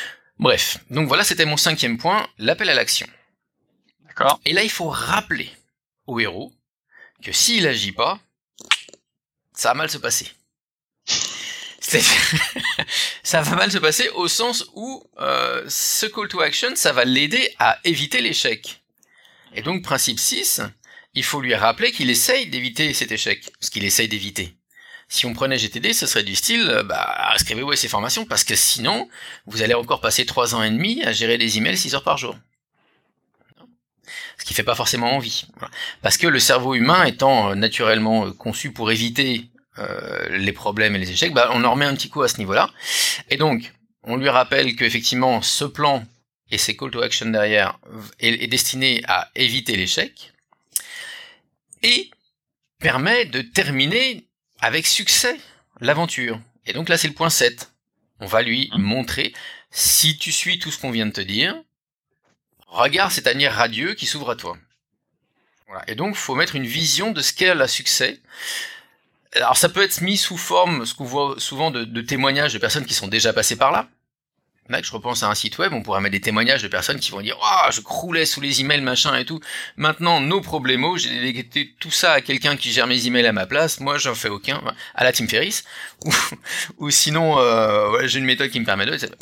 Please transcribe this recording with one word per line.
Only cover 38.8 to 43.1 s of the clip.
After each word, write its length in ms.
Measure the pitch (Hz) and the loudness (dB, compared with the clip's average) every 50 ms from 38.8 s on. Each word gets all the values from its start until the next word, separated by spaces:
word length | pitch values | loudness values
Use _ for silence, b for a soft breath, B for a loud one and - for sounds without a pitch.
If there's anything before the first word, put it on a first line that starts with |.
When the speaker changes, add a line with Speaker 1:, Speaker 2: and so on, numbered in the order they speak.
| 113 107 113 | -2 0 0
Speaker 1:
éviter, 580 | 107 113 120 117 139 139 131 123 113 117 - _ _ _ _ - - | 0 0 -2 0 0 0 0 -2 -4 -6 -12 _ _ _ _ -14 -10
euh, 500 | 104 92 95 - - - - 50 50 50 90 95 | -10 -8 -8 -8 -8 -8 -6 -6 -4 -4 -2 -2
les 140 | 98 101 98 | -2 -2 -4
problèmes 420 | - - 104 101 107 107 107 101 | -4 -4 -4 0 2 2 2 2
et 40 | 98 | 0
les 120 | 92 90 | -2 -2
échecs, 220 | 92 - - 175 151 | -2 0 0 2 4
bah, 160 | 120 120 117 123 | 4 4 4 4
on 120 | 120 120 | 4 2
en 80 | 123 120 | 4 2
remet 120 | 139 143 | 2 2
un 80 | 143 139 | 0 0
petit 140 | 123 - 131 | -2 -4 -6
coup 140 | - 147 135 | -2 0 0
à 60 | 120 | 0
ce 100 | - - | 0 -2
niveau-là. 320 | 104 92 98 123 - - B B B B B B B B | -2 0 2 2 2 2 B B B B B B B B